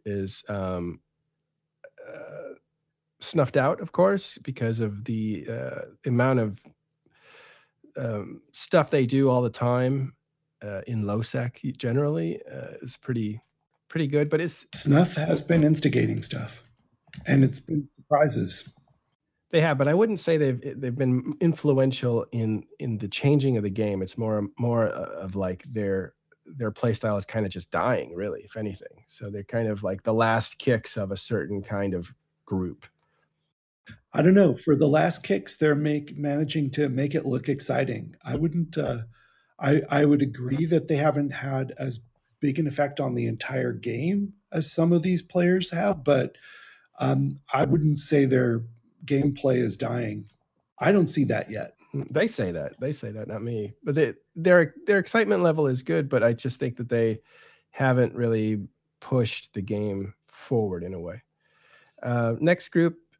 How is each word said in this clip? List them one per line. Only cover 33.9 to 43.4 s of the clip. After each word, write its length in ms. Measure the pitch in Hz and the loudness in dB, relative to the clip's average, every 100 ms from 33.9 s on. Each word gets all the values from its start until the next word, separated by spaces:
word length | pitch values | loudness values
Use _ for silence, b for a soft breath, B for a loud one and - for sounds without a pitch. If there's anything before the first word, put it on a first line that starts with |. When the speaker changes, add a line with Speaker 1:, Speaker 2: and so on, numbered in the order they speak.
| B _ | B _
Speaker 2:
I 80 | - | 2
don't 100 | 160 | 6
know. 220 | 196 175 - | 8 6 4
For 200 | - 143 | 2 4
the 120 | 147 | 4
last 360 | 151 165 - | 4 2 0
kicks, 320 | - 196 - - | -2 -4 -4 0
they're 180 | 156 147 | 2 2
make-, 420 | 151 147 147 147 | 0 -2 -6 -6
managing 540 | 147 143 151 160 139 | -4 -2 -2 -2 -2
to 180 | 147 143 | 0 -2
make 240 | 127 143 151 | 0 -2 -2
it 100 | 135 | -2
look 220 | 123 123 | -2 -2
exciting. 680 | 139 - 131 135 110 - - | -2 -2 0 -2 -4 -10 -14
I 120 | 131 127 | -6 -2
wouldn't, 420 | 165 165 160 156 | 0 0 -2 -2
uh, 260 | 131 120 113 b b b b b | -4 -4 -8 b b b b b
I, 240 | 139 147 - | 2 2 4
I 160 | 143 147 | 4 6
would 160 | 147 | 4
agree 420 | 135 - 123 139 160 | 2 -2 -4 -2 2
that 220 | 165 165 | 0 2
they 80 | 147 | 2
haven't 340 | 151 143 143 | 2 2 -2
had 420 | 139 135 135 131 - | -4 -4 -4 -4 -6
as 220 | 135 113 - _ _ _ | -8 -8 -14 _ _ _
big 200 | 143 143 | -2 0
an 80 | 151 | 0
effect 320 | 139 143 143 | 0 -2 0
on 140 | 135 | -4
the 140 | 120 117 | -2 -2
entire 440 | 113 | -4